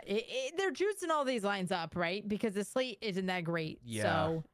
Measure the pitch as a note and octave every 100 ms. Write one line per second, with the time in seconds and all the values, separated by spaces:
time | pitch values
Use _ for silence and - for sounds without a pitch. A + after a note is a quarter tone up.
0 | - G3+ - - C4+ E4 G4 C4+ F#4+ G4+
1 | F4 D#4 C4+ B3 G3 G3+ F#3 F#3+ E3 F3+
2 | E3+ F#3+ G3+ G3+ A3+ F#3+ G3+ C4 C4 G#3
3 | A3+ F#3 F#3 F#3 E3 E3+ D#3+ - A#2+ A2
4 | F3+ E3 D#3+ E3 -